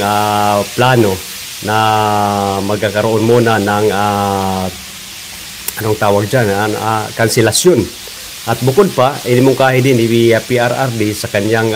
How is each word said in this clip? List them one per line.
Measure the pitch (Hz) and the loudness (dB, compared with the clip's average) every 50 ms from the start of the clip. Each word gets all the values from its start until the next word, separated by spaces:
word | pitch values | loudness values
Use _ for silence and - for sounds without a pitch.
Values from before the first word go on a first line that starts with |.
ah, | 101 101 104 104 104 107 104 104 104 104 104 101 101 - - | 0 0 0 0 0 0 0 0 2 2 2 0 0 -2 -2
plano | - 123 127 131 123 110 101 92 90 - - - - - - - - | 0 2 4 4 4 4 2 0 -2 -6 -12 -14 -14 -14 -14 -12 -8
na | 90 101 107 110 110 110 110 107 107 104 104 104 104 104 101 101 101 98 98 98 98 | -6 -2 0 0 2 2 2 2 2 2 0 0 0 0 0 0 0 -2 -2 -2 -2
magkakaroon | 101 107 101 110 104 95 107 107 113 113 107 | -2 -2 -2 -2 -2 0 0 0 2 2 2
muna | 107 117 120 120 117 113 113 104 | 2 4 4 4 4 4 2 2
ng, | 98 104 104 104 107 107 95 | 0 0 0 2 0 0 0
ah, | 98 104 104 101 101 101 101 98 98 98 95 95 95 92 92 92 - - - - - - - - - - - - - - - - - - - - - | 0 0 0 0 0 0 0 0 -2 -2 -2 -2 -2 -4 -6 -8 -10 -14 -16 -16 -16 -16 -16 -16 -16 -16 -16 -16 -16 -16 -16 -16 -14 -12 -12 -8 -6
anong | 104 110 104 - | -4 -2 -2 0
tawag | 110 104 101 101 107 101 | 0 2 2 2 0 0
dyan, | 135 131 117 101 | 0 0 0 0
ah, | 98 101 107 107 107 | 0 0 -2 -2 -2
ah, | 104 104 110 110 110 107 107 - | -2 -2 -2 -2 -2 -4 -4 -2
kanselasyon. | - 113 110 - 123 113 110 - - - 180 170 120 90 - - - - - - - - - - - - | 0 0 0 2 2 2 2 2 2 4 4 4 4 2 -2 -4 -12 -16 -16 -16 -16 -16 -16 -16 -10 -6
At | 110 117 120 | -4 -4 -2
bukod | 123 131 127 202 202 180 - | 0 0 2 4 2 2 2
pa, | 135 127 135 143 127 - | 2 0 0 0 -2 -2
inimungkahi | 123 123 123 131 135 127 - 135 131 127 127 127 | 0 2 4 4 4 4 4 2 2 2 2 2
din | 139 131 117 | 2 2 2
ni, | 117 113 117 117 117 113 113 | 2 2 2 4 4 4 4
ah, | 110 | 2
P | 110 - 127 120 | 0 0 0 0
R | 117 120 120 | 0 0 0
R | 123 135 131 117 113 | -2 -2 -2 -2 -2
D | 104 107 104 | -2 -2 -2
sa | - - - | -4 -6 -4
kanyang, | - 104 101 107 113 113 113 113 110 | -2 -2 0 2 0 2 2 0 0